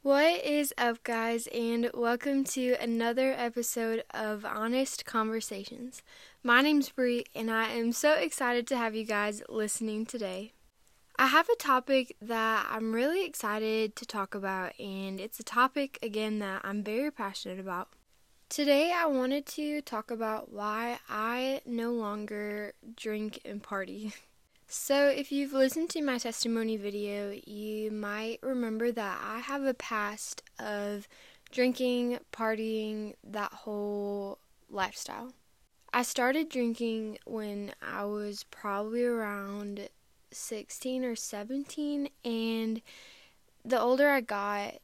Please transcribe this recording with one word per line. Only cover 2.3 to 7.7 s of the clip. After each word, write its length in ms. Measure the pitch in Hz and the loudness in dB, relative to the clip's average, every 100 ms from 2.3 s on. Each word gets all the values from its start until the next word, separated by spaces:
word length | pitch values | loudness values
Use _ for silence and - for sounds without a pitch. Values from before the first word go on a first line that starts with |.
| 277 | 2
to 320 | 269 269 247 254 | 2 0 2 2
another 520 | 233 233 233 240 269 262 | 2 2 2 4 2 2
episode 680 | 240 233 233 240 226 226 - | -2 -2 -2 0 0 0 -4
of 300 | - 214 208 | -4 -2 -2
Honest 600 | 208 214 220 254 269 - - | -4 -2 0 2 0 -4 -2
Conversations. 1000 | 233 220 220 - 196 202 240 247 - - - - - | 0 0 -2 -4 -8 -8 -12 -12 -14 -20 -20 -20 -6
My 180 | 247 240 | 6 8
name's 280 | 285 294 269 | 8 6 4
Bree, 340 | - 247 240 - | 2 2 2 -2
and 160 | - 226 | -4 0
I 200 | 220 | 0
am 240 | 220 | 0